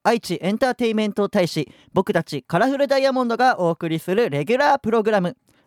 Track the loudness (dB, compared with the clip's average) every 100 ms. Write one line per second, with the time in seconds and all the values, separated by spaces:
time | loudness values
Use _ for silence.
0 | 0 0 -2 -4 -4 0 0 0 -2 0
1 | -2 -2 0 0 0 -2 -6 -10 _ -2
2 | 0 -2 -2 -8 -4 0 2 2 2 2
3 | 2 2 0 2 2 2 0 -2 -2 -4
4 | -2 0 0 0 0 2 2 2 0 0
5 | 2 0 0 -4 _ _